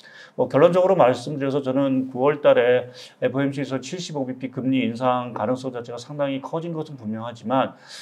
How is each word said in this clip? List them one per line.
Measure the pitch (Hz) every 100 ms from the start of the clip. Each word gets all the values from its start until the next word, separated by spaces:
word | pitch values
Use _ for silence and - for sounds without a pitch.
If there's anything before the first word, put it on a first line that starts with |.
| - - - -
뭐 | 127
결론적으로 | 135 170 180 185 185
말씀드려서 | 123 127 147 147 139 139
저는 | 131 131 139 131 127
구월 | 123 139 151
달에 | 147 131 120 123 123 - - -
에프오엠씨에서 | 131 131 139 139 131 131
칠십오 | 131 180 175 147 127
비피 | 127 131
금리 | 135 127 131
인상 | 113 113 127 123 123
가능성 | 110 107 127 131
자체가 | 120 120 120
상당히 | - 147 139 135
커진 | 135 160 170
것은 | 160 156 139
분명하지만, | 107 110 117 117 107 131 113 - - -